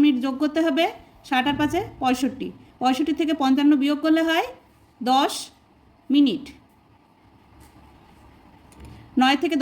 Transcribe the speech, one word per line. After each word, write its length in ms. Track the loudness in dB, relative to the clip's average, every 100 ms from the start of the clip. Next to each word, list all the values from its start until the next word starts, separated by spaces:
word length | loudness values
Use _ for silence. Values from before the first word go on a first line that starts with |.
মিনিট 140 | 4 2 -2
যোগ 100 | -2
করতে 160 | -2 0 0
হবে, 200 | 0 -2 -4 -20 -20 -4
ষাট 160 | -2 -2
আর 80 | -2
পাঁচে 200 | -2 -2 -6 -4
পঁয়ষট্টি। 460 | -2 0 -2 -4 -12 -14 -20 _
পঁয়ষট্টি 340 | -2 0 -2 -2
থেকে 120 | -2 -2
পঞ্চান্ন 300 | 0 2 4 4
বিয়োগ 180 | 2 -2 0
করলে 160 | 0 2
হয় 160 | -2 -4 -10 _ _ _ _
দশ 320 | 0 2 0 -4 -12 _ _ _ _ _ _
মিনিট। 360 | 2 2 0 -10 -20 _ _ _ _ _ _ _ _ _ -20 -20 -20 -20 -20 _ _ -20 _ -20 -20 -20 -20 -20 -20 -6 0
নয় 160 | 2 2
থেকে 120 | 0 0